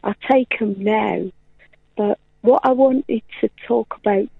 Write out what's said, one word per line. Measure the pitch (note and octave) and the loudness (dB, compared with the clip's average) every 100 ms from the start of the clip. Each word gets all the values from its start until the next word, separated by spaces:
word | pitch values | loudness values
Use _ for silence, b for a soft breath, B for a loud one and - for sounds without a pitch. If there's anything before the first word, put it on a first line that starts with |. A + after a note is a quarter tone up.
I | G3+ G3+ - | -8 -8 0
take | C4+ B3+ - | 2 2 -4
'em | G#3+ G3 | -4 -2
now, | G3+ G#3+ G#3+ F3 F#3+ - _ _ b _ _ - | -2 0 0 -4 -6 -12 _ _ b _ _ -4
but | G#3 - _ _ | -2 -2 _ _
what | A3 C4+ C4 | 2 4 2
I | |
wanted | B3+ C4+ C4 - A3+ - - | 4 4 2 -2 -6 -8 -6
to | - _ - | -6 _ -4
talk | A#3 A3 - | -4 -2 -6
about | G#3 G3 - | -2 -2 -2